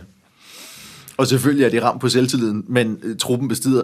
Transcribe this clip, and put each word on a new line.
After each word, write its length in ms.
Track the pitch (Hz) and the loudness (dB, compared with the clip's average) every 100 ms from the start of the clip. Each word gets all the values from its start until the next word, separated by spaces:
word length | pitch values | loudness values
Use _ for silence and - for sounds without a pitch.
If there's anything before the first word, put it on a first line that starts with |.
| - _ _ _ - - - - - - - - | -10 _ _ _ -20 -20 -20 -20 -20 -20 -10 -2
Og 100 | 131 | 0
selvfølgelig 380 | 131 131 143 131 | 2 2 4 2
er 40 | |
det 120 | - | 2
ramt 180 | 120 127 | 0 0
på 80 | 127 | 0
selvtilliden, 560 | 120 127 135 113 104 101 | 2 2 0 -2 -2 -2
men, 300 | 123 113 107 | 0 0 -2
øh, 140 | 104 110 | -6 -6
truppen 300 | - 123 135 | -2 -2 -2
besidder, 340 | 113 131 127 | -2 0 0